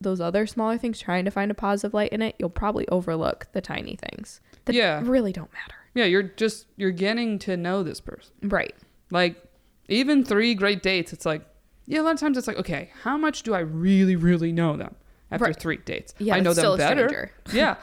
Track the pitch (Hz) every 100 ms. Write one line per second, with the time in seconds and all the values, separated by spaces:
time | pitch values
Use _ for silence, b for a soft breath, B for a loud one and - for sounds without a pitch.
0 | 190 185 170 196 214 233 220 233 240 214
1 | - 185 190 202 202 202 202 202 208 208
2 | 208 214 220 - 175 - 208 - - 180
3 | 180 160 - - - 196 185 - - -
4 | - - - - b b - 240 196 151
5 | 240 254 208 175 - - - - - 247
6 | 202 190 190 - 220 - - - 196 175
7 | 196 233 226 202 - 180 170 196 165 -
8 | - - - - 202 196 - - _ _
9 | - 180 180 170 - _ _ _ - 214
10 | 269 285 247 208 233 208 202 196 190 185
11 | 165 - 165 156 - _ _ _ - 311
12 | 320 302 294 254 233 - - 147 170 -
13 | 240 294 311 - 226 190 160 160 185 190
14 | 190 180 170 175 165 170 165 147 - -
15 | b b b 165 190 156 165 - - -
16 | - - 214 190 180 170 202 180 147 269
17 | 247 - - - - 233 294 -